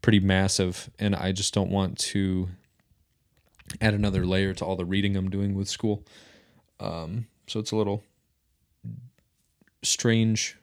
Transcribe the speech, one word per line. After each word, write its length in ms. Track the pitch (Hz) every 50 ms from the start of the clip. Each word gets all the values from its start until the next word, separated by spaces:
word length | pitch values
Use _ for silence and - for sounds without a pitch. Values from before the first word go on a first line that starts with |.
pretty 200 | - - 110 101
massive, 680 | 95 98 95 95 95 95 - - 95 90 87 - - - - _
and 180 | 107 104 98
I 180 | - - 95 95
just 200 | 95 98 - -
don't 180 | 104 98 90
want 260 | 95 98 95 92 - -
to 480 | - - - 101 98 95 92 92 92 90 90 - _ _ _ _ _ _ _ _ _ _ _ _ _ _ _ _ _ _ _ _ - - - -
add 120 | - 110 104
another 320 | 101 104 101 95 95 90
layer 280 | 90 92 92 98 98 92
to 100 | - -
all 140 | 87 95 92
the 80 | 90
reading 320 | 87 95 98 98 101 98 95
I'm 120 | 92 92
doing 240 | 92 98 101 101 98
with 140 | 98 98 -
school. 380 | - - - 110 104 101 - _ - - - - - - _ _ _ _ _ _ _ _
Um, 480 | - - 85 82 82 80 92 117 117 - _ _ _ -
so 120 | - 110
it's 120 | 107 -
a 40 | -
little 300 | 110 107 101 101 104 - _ _ _ _ _ _ _ _ _ _ _ _ _ _ _ _ 113 110 117 123 123 _ _ _ _ _ _ _ _ _ _ _ _ _ _ -
strange 720 | - - - - 120 113 113 113 113 110 107 - - - _